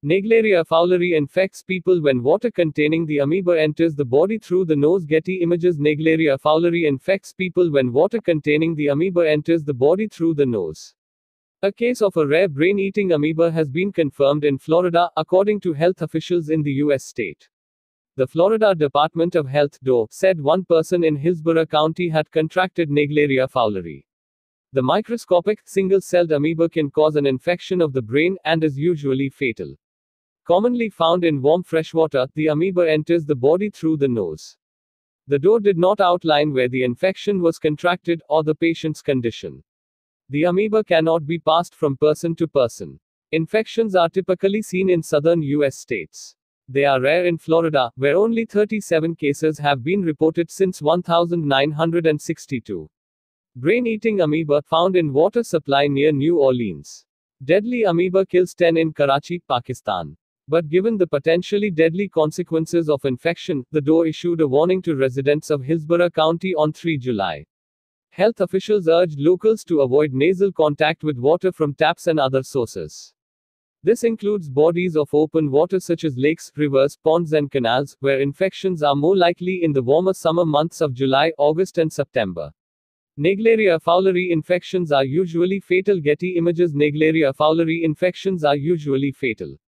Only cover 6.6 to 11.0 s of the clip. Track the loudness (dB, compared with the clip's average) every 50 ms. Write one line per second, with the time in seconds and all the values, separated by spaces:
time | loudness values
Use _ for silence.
6.6 | 2 2 0 0 0 0 -2 -2 _ -2 -2 -2 _ -12 -10 _ -8 -4 0 0
7.6 | 0 2 2 0 0 2 2 2 0 2 0 -4 -2 0 -2 0 0 0 0 0
8.6 | 0 -2 -2 -2 -2 -2 0 0 -2 -2 0 0 2 2 2 0 0 0 -2 -2
9.6 | -2 -4 -4 0 2 2 2 2 -2 -8 -6 -4 -2 -2 0 0 0 0 0 -2
10.6 | -4 -6 -8 -12 -18 -20 _ _